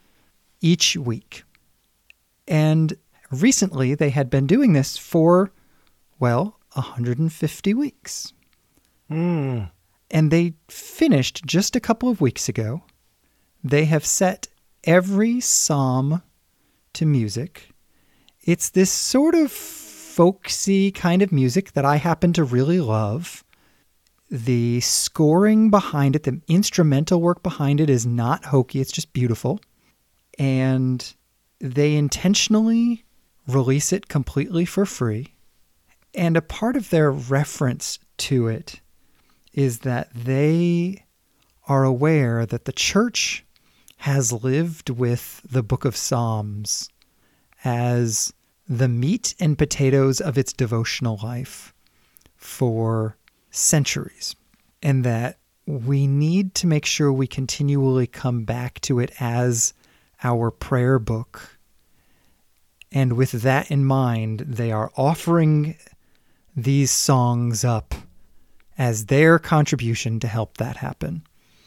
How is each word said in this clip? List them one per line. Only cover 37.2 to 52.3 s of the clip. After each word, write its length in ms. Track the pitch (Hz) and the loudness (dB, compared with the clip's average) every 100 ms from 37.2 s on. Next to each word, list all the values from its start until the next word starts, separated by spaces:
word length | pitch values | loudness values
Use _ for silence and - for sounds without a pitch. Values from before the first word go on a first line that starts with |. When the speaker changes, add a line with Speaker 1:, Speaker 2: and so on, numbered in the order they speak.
| 123 135 147 - 131 135 - - _ - | 0 0 0 -2 -4 -2 -8 -12 _ -12
Speaker 1:
to 280 | - 131 117 | -2 0 0
it 320 | 110 - - _ _ _ _ _ _ _ | -4 -10 -20 _ _ _ _ _ _ _
is 280 | 143 135 113 | -2 -2 -2
that 280 | 131 120 - | -4 -4 -6
they 880 | 120 120 135 151 165 175 170 175 196 _ _ _ _ _ _ - | -8 -4 0 2 2 2 0 -2 -8 _ _ _ _ _ _ -2
are 160 | 139 | 2
aware 600 | 131 127 151 156 123 117 117 | 2 2 2 2 2 0 -2
that 180 | 120 - | -4 -6
the 60 | |
church 720 | - - 196 233 - - - - _ _ _ _ _ | -6 -2 0 0 -2 -6 -6 -14 _ _ _ _ _
has 340 | 143 139 123 | -2 0 0
lived 580 | 117 131 139 170 160 - | -2 -2 -2 -2 -6 -8
with 500 | 120 120 120 - - - | -2 -2 -2 -6 -20 -4
the 140 | 127 | -4
Book 220 | 107 127 | -2 -2
of 120 | 127 - | -2 -4
Psalms 920 | - 123 113 110 104 104 107 - - _ _ _ _ _ _ _ | -4 -2 -2 -4 -6 -8 -8 -8 -10 _ _ _ _ _ _ _
as 680 | 127 120 120 120 117 110 - - _ _ - | -4 -2 0 0 0 -2 -6 -10 _ _ -8
the 200 | 120 131 | -2 0
meat 460 | 120 135 233 - - | 0 0 -2 -4 -2
and 160 | 156 143 | -2 0
potatoes 640 | 147 - 135 139 135 127 | -2 0 2 4 2 0
of 160 | 160 127 | -2 -2
its 160 | - | -4
devotional 680 | - 117 113 113 - 120 104 | -4 -2 -2 -4 -4 -4 -4
life 500 | 113 123 127 - - _ _ _ _ _ _ | -8 -10 -12 -16 -20 _ _ _ _ _ _